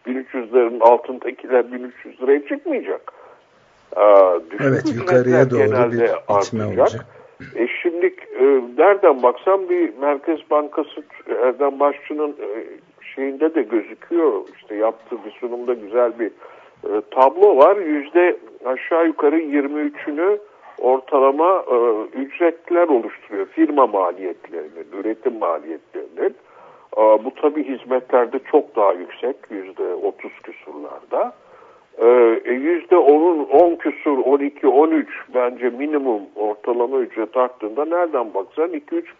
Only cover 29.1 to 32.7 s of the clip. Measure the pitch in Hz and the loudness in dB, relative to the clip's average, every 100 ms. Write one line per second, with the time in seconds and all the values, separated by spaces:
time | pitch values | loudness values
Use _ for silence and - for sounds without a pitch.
29.1 | - 120 - - 104 95 92 92 85 98 | -8 -8 -8 -12 -14 -12 -8 -6 -4 -6
30.1 | - - - - - - 73 71 67 - | -6 -12 -18 -20 -20 -20 -16 -16 -18 -8
31.1 | 131 240 - _ - - _ _ - 113 | -4 -4 -8 _ -20 -20 _ _ 2 4
32.1 | 123 117 113 - 127 147 | 6 6 2 -2 -4 -2